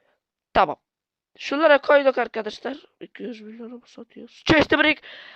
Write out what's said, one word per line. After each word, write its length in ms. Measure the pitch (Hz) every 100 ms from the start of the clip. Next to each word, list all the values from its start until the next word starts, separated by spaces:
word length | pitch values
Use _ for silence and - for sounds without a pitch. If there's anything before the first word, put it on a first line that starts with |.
| _ _ _ _ _
Tamam. 240 | - 165 - _ _ _ _ _ _
Şunlara 440 | - 277 320 277
koyduk 360 | - 285 269 254
arkadaşlar. 600 | 226 226 208 - 240 294 _ _
İki 240 | - -
yüz 180 | 196 220
milyona 340 | 214 226 226 240
mı 120 | _
satıyoruz? 560 | - 233 - 233 _ -
Chest 260 | 311 -
break 260 | 294 302 294 - - -